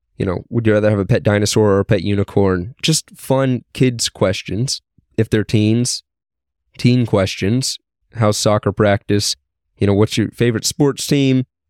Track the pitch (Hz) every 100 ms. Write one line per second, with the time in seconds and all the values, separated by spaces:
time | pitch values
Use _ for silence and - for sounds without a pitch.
0 | _ - 98 87 - 120 110 107 107 104
1 | 95 107 110 104 104 110 107 98 98 104
2 | 92 101 95 - 98 92 98 - - 156
3 | - - - 131 135 123 - - 131 117
4 | - - 98 90 - 92 135 - - _
5 | _ - 110 110 101 110 107 113 120 -
6 | - _ _ _ _ _ _ - 123 123
7 | 117 101 95 - 95 123 135 - _ _
8 | _ 110 107 107 110 104 104 98 104 98
9 | - 104 - - _ _ _ _ 101 98
10 | 107 - 104 - 120 110 - - 143 -
11 | - 147 135 131 127 _ _